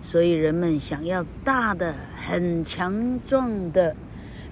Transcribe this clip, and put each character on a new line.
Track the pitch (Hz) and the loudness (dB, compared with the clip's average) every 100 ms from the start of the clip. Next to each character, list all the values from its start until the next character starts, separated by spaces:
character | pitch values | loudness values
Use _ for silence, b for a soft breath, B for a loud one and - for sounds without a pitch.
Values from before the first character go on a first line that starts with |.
所 | - 170 | 0 4
以 | 175 | 6
人 | 165 156 170 | 6 4 2
们 | 170 151 | 2 0
想 | - 147 165 | -2 -4 -2
要 | 185 165 - | -2 -4 -4
大 | 269 262 220 | 0 2 2
的、 | 185 170 143 - - | 0 -2 -4 -10 -10
很 | - 175 175 170 | -4 0 0 0
强 | 156 - 185 208 247 254 - | -2 -2 -2 0 -2 -2 0
壮 | 269 254 208 175 | 0 2 -2 0
的、 | 175 165 - B B B B B | 2 2 0 B B B B B